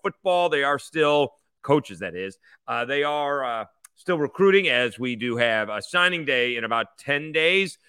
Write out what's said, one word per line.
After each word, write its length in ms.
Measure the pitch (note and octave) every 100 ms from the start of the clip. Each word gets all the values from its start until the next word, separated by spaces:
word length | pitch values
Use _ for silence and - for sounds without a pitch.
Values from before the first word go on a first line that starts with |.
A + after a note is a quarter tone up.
football. 460 | G3 - F#3+ F3+ F3
They 140 | D3
are 140 | C#3 C#3+
still, 560 | - D#3+ D3 D3 C#3 - _ _
coaches, 340 | - D3 - F2
that 160 | F#2
is, 240 | F2 F#2+ - _ _ -
uh, 180 | A#2
they 160 | A#2+ C#3+
are, 420 | C#3+ D3 C#3+ C#3+
uh, 220 | C3 A2+ G#2+ _ -
still 240 | _ - D#3
recruiting, 500 | C#3+ - G3 G3 F3
as 300 | B2 B2 A2
we 160 | B2+
do 200 | A#2 B2
have 340 | A#2 A#2+ A2 G#2+
a 120 | G#2+
signing 440 | - F3 F3+ F3
day 320 | C#3+ B2+ B2 A#2+
in 60 |
about 320 | A2+ A#2 A2+ -
ten 320 | - C#3+ D#3
days. 480 | D#3 D#3+ F#3+ F#3+ -